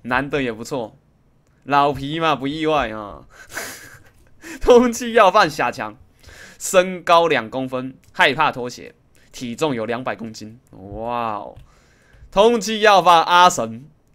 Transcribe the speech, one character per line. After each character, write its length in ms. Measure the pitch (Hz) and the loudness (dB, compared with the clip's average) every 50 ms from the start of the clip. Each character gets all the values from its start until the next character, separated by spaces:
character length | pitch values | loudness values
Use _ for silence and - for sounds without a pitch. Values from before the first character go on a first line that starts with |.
：“男 280 | - 117 127 127 139 139 | -8 -4 -2 -2 -2 -2
的 120 | 156 143 | -4 -4
也 100 | 131 120 | -4 -4
不 100 | 110 107 | -6 -8
错。” 340 | 117 - 151 127 110 101 _ _ _ _ _ _ _ _ _ _ _ _ _ _ - | -10 -8 -8 -8 -8 -10 _ _ _ _ _ _ _ _ _ _ _ _ _ _ -6
老 280 | 131 143 143 143 147 | -2 0 2 2 2
皮 280 | 139 135 135 143 156 165 | 0 -4 -8 -8 -6 -2
嘛， 160 | 165 160 147 | -2 -2 -2
不 100 | 117 135 | -2 -4
意 200 | 139 151 160 156 | -8 -6 -4 -2
外 240 | 156 156 143 123 110 | -2 -2 -2 -2 -4
啊。 360 | 110 110 104 101 78 65 64 _ _ - - - - - - - - - - - | -8 -10 -12 -14 -16 -18 -20 _ _ -20 -20 -16 -14 -14 -14 -14 -16 -18 -20 -20
<laughs> 680 | - - _ _ _ _ _ _ _ _ - 330 311 269 | -20 -20 _ _ _ _ _ _ _ _ -20 -18 -12 -4
通 320 | - 349 247 233 254 240 | 4 6 6 6 6 2
缉 200 | 233 - 247 233 | -2 -6 -8 0
要 180 | 220 - 208 185 | 4 4 4 6
犯 200 | 185 214 196 156 | 6 4 2 2
小 200 | 151 - 131 120 | 0 -4 -4 -4
强， 260 | 110 131 110 107 104 _ _ _ _ _ _ - - - - - - - | -4 -6 -10 -12 -12 _ _ _ _ _ _ -20 -20 -20 -20 -20 -20 -14
身 440 | - - - 185 180 190 185 175 | -8 2 2 2 2 2 -4 -6
高 240 | 175 - 170 170 170 | 0 2 4 4 4
两 240 | 165 143 123 113 110 | 2 0 -2 -2 -4
公 180 | 120 131 131 127 | -8 -8 -8 -6
分， 280 | 131 127 127 131 - _ _ _ | -8 -8 -10 -10 -14 _ _ _
害 200 | - - 180 151 | -2 0 0 0
怕 200 | - 156 151 135 | 2 0 -2 -2
拖 180 | - 127 120 123 | -2 -4 -10 -10
鞋， 240 | - - 69 - _ _ _ _ _ _ _ _ | -12 -14 -18 -20 _ _ _ _ _ _ _ _
体 240 | - - 127 117 117 | -18 -14 -12 -10 -6
重 180 | - 160 151 131 | -4 -4 -4 -4
有 100 | 113 110 | -4 -6
两 200 | 110 117 123 131 | -6 -6 -8 -8
百 100 | 131 107 | -10 -10
公 180 | 95 113 110 | -10 -12 -16
斤。 280 | 107 - 107 107 113 123 _ _ | -16 -16 -18 -20 -20 -20 _ _
哇 640 | 113 101 95 101 101 107 113 120 120 120 117 113 104 | -20 -20 -20 -18 -14 -12 -8 -6 -6 -6 -6 -6 -8
哦！ 220 | 101 - 64 - - - _ _ _ _ _ _ _ _ _ _ _ - - | -8 -12 -14 -18 -20 -20 _ _ _ _ _ _ _ _ _ _ _ -16 -4
通 300 | - 190 214 233 240 226 | 2 4 4 4 4 0
缉 180 | 190 214 220 208 | -2 -4 -4 2
要 240 | 208 214 202 185 | 4 6 6 6
犯 220 | 165 180 175 160 160 | 6 6 6 6 4
阿 260 | - 175 175 180 180 | 4 4 6 6 6
神， 360 | 180 135 113 113 113 120 143 - _ _ _ _ | 4 0 -8 -8 -10 -16 -18 -20 _ _ _ _